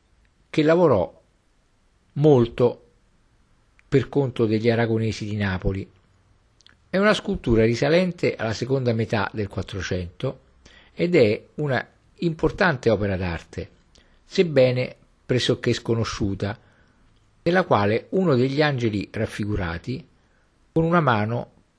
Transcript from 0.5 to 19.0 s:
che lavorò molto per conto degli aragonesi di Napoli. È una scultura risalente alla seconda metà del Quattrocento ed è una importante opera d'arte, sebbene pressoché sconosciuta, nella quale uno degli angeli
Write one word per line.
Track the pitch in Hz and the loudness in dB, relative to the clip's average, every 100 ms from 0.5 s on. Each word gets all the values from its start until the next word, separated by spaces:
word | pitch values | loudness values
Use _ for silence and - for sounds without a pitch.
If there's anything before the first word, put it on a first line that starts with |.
che | 160 | 0
lavorò | 151 170 165 104 - - _ _ _ _ _ _ _ _ _ | 4 4 4 4 0 -6 _ _ _ _ _ _ _ _ _
molto | 143 151 131 117 - 123 - _ _ _ _ _ _ _ _ _ _ _ | 2 6 6 4 2 0 0 _ _ _ _ _ _ _ _ _ _ _
per | 139 - | -2 0
conto | 143 131 - 110 | -2 -2 0 0
degli | 110 113 | 2 2
aragonesi | 110 113 110 113 104 104 | 0 0 0 -2 -4 -8
di | 104 | -4
Napoli. | 101 92 98 95 - _ _ _ _ _ _ _ _ _ _ | -4 -2 -4 -4 -8 _ _ _ _ _ _ _ _ _ _
È | 185 | 0
una | 208 | 2
scultura | 196 - 190 131 110 | 0 -2 -4 2 4
risalente | 113 117 143 170 185 - 127 | 4 2 2 2 0 -2 -4
alla | - 113 | -2 -6
seconda | 104 127 135 123 | -6 -2 -2 0
metà | 113 107 110 98 | -2 -2 -2 -4
del | 110 98 | -6 -6
Quattrocento | - - 98 90 92 87 - 131 - _ _ - - - | -6 -8 -8 -6 -6 -6 -8 -8 -8 _ _ -20 -20 -20
ed | - 175 | -4 0
è | 175 107 110 - - | 4 4 2 -6 -8
una | 147 120 - _ _ _ | -4 -4 -6 _ _ _
importante | 170 160 156 - 185 139 117 | -6 -2 -4 0 0 2 0
opera | 98 101 92 | 2 0 -2
d'arte, | 92 85 - - - _ _ _ _ _ | -4 -6 -10 -14 -14 _ _ _ _ _
sebbene | _ - 175 135 127 123 127 - _ _ | _ -2 2 4 4 2 -4 -10 _ _
pressoché | - 127 - - 123 | -2 0 0 0 0
sconosciuta, | 117 - 113 107 - 104 95 101 - _ _ _ _ _ _ _ _ | -2 -2 -2 -2 -4 -4 -4 -6 -8 _ _ _ _ _ _ _ _
nella | 170 180 | 0 0
quale | 180 107 202 220 - | 2 2 2 0 -2
uno | 190 180 | -2 2
degli | 127 135 139 | 2 2 2
angeli | 151 131 117 101 | 0 0 -2 -2